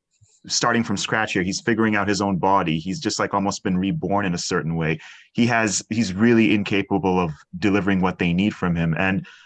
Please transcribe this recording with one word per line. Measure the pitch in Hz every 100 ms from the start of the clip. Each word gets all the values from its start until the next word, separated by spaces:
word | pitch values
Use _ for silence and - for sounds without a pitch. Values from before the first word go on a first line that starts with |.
| _ _ _ _ -
starting | - 123 117
from | 113 98
scratch | - 113 107
here. | 98
He's | 90 92
figuring | - 110 110 107
out | 101
his | 98
own | 101 90
body. | 95 98 85 80
He's | 90 85
just, | 104 -
like, | 101
almost | 101 98 98
been | 104 90
reborn | 98 82 90 98 98
in |
a | 87
certain | - 90 80
way. | 82 80 80 - - -
He | - 120
has, | 113 110 92 -
he's | 107 98
really | 92 117 117 110
incapable | 104 95 101 98 98 92 92
of | 85 73 _ 87
delivering | 107 101 95 95
what | 92 87
they | 87
need | 87 104
from | - 90 85
him. | 82 78
And | 95 98 - -